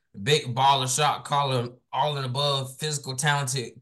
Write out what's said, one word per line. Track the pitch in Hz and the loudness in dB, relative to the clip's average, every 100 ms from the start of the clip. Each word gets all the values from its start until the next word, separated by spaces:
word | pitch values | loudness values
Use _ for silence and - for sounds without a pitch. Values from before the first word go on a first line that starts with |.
| _ 101 | _ -6
big | 104 151 143 | 0 2 2
baller, | 120 135 139 131 | 4 4 4 2
shot | 151 147 101 - | 2 2 0 -2
caller, | 143 139 127 123 - _ | 0 2 0 -2 -10 _
all | 123 147 143 | -2 0 -2
and | |
above, | 131 127 143 135 127 - | -4 -2 0 -2 -4 -6
physical, | 151 147 135 | -6 -6 -6
talented | 127 151 143 131 135 113 - | -2 2 2 0 -4 -6 -10